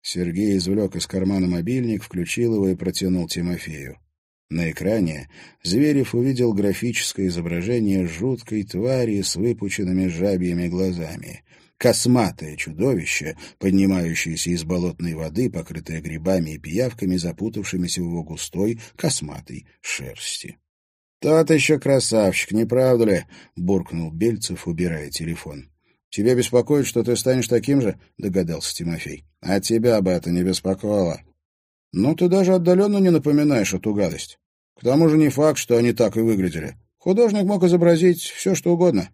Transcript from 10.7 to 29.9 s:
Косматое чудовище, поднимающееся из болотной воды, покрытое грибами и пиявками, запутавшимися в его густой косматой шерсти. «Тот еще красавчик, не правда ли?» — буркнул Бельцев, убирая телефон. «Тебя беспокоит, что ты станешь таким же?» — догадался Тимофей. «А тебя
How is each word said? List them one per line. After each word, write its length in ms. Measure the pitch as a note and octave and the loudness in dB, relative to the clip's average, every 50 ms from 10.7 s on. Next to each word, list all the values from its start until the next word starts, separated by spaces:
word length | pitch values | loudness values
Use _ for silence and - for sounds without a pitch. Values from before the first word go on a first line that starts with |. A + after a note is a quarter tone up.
| F2 F2+ F#2+ F#2+ F2+ F2 D#2+ D2+ D#2 - - - - - _ _ - _ _ _ _ | -2 -2 -2 -2 -2 -4 -8 -10 -12 -14 -14 -16 -18 -20 _ _ -20 _ _ _ _
Косматое 760 | _ - B2 A#2 - - A#2+ B2 B2+ A2 F2 - - D#2+ D2+ D2+ | _ 2 2 4 4 2 4 4 4 4 0 -2 -6 -12 -12 -10
чудовище, 840 | - - D#2+ D#2 D#2 G#2 C#3 B2+ F#2 D#2 - - - D2 D#2 D#2 - - - _ _ | -10 -10 -10 -4 -2 0 0 0 0 -2 -4 -4 -4 -4 -8 -10 -12 -16 -20 _ _
поднимающееся 920 | - F#2+ F#2 G2 G2 G2 F#2+ F#2 E2+ E2 E2 - - E2+ D#2+ - - E2+ | 0 2 4 4 4 4 2 0 0 -2 -4 -4 -4 -6 -6 -6 -4 -4
из 120 | F2 E2+ D#2+ | -4 -4 -4
болотной 500 | D#2+ F2+ F2 F2+ F2+ D#2+ - F2 E2+ D#2+ | -4 -4 -2 -2 -4 -6 -6 -8 -8 -6
воды, 340 | D#2 D#2+ D#2 D#2 G2+ B2+ A2 | -6 -8 -6 -2 -2 -2 -2
покрытое 520 | - E2+ D#2+ - E2 E2+ E2 - D#2+ D#2+ | -2 -6 -10 -10 -12 -12 -10 -10 -10 -8
грибами 500 | D2 D#2+ D#2+ D#2+ D#2 F#2 F#2+ F#2 E2 D#2 | -8 -8 -10 -4 -2 0 0 0 0 -4
и 60 | D#2 | -8
пиявками, 600 | D#2 D2+ D2+ E2 G#2+ B2+ B2+ - - G#2 F#2 F2+ | -12 -12 -6 -2 -2 -2 -2 -4 -4 -2 -2 -2
запутавшимися 840 | F2+ E2 F2 E2 - F#2+ A2+ - G#2+ G2 - - F2+ F2+ E2+ - F2+ | -2 -2 -6 -6 -6 -8 -6 -6 -6 -8 -6 -4 -4 -4 -4 -4 -6
в 40 | F2 | -6
его 180 | E2+ F2 E2+ D#2 | -4 -6 -6 -8
густой 560 | E2 D#2+ D2 - - - F2 G2+ A2 A#2 A2+ - - _ | -8 -12 -12 -12 -8 -4 -2 -2 -2 -4 -6 -12 -20 _
косматой 720 | - - D#3 - - D2+ D2 C#2+ C#2 C2+ - B1+ - - _ _ _ | -4 -4 -2 -2 -4 -6 -10 -12 -16 -16 -14 -16 -16 -16 _ _ _
шерсти. 760 | - - - - C#2 B1+ A#1 - - - - - - - - _ _ _ _ _ _ _ _ _ _ _ _ _ | -10 -10 -10 -8 -10 -12 -14 -12 -10 -10 -10 -10 -12 -16 -18 _ _ _ _ _ _ _ _ _ _ _ _ _
«Тот 320 | - D3 D#3 D#3+ D#3+ - | 2 4 4 4 6 4
еще 280 | D#3+ D3+ - - D3+ C3 | 4 2 4 2 2 2
красавчик, 720 | - C#3 C#3 C3 - - A2 A2 G#2 F#2+ F2 - - - | 2 2 2 2 2 2 2 4 4 4 2 0 -4 -2
не 140 | G2 A2 A#2+ | 0 0 0
правда 380 | A2+ A#2+ B2+ C3 C3 B2+ A#2 A#2 | 2 2 2 4 4 4 4 4
ли?» — 220 | G#2+ G2 E2+ - _ - - - _ _ | 4 2 0 0 _ -20 -20 -20 _ _
буркнул 560 | F2 F2 F2+ G2 F#2 E2+ - - E2 E2 D#2+ | -4 0 0 2 0 0 -2 -6 -6 -6 -6
Бельцев, 560 | D#2 E2 G#2 A#2 A2+ A2 A2 - F#2 - - | -4 -2 0 0 0 -2 -6 -8 -10 -8 -6
убирая 420 | F2+ E2+ D#2+ F2+ F2 E2 D#2 D2+ C#2+ | -6 -4 -2 -2 -4 -4 -6 -8 -10
телефон. 600 | - - D#2+ E2 E2+ E2 - D#2+ D2 C#2+ C2 _ _ _ _ _ _ _ _ _ | -10 -8 -8 -8 -8 -8 -10 -14 -16 -16 -18 _ _ _ _ _ _ _ _ _
«Тебя 260 | - - G2+ A#2+ B2+ | -4 0 2 2 4
беспокоит, 520 | A#2+ A2+ - - B2 A#2 - D3 C#3+ B2+ | 2 2 2 2 2 2 4 2 2 2
что 160 | - - A#2+ G#2+ | 0 -2 -2 0
ты 120 | A#2+ A#2+ | 0 0
станешь 320 | G#2+ - C3 B2+ C3 A#2 | 0 2 0 0 0 0
таким 340 | - B2 A2+ F#2+ C3+ C#3 C#3 | 0 0 0 2 2 2 2
же?» — 180 | B2 G2+ - - _ _ _ | 2 0 -4 -6 _ _ _
догадался 560 | - - G2+ F2+ F#2+ F2 E2 E2 D2+ - - - | -6 -6 -2 0 0 -2 -2 -4 -6 -8 -8 -8
Тимофей. 520 | - F2 E2+ E2 D#2+ - D2 C#2+ C#2+ - _ _ _ | -6 -6 -6 -6 -6 -8 -10 -12 -14 -16 _ _ _
«А 180 | - - G2 G2+ | -4 -2 -2 0
тебя 420 | F#2+ - A2+ A2+ A2+ B2 | 0 0 0 2 4 4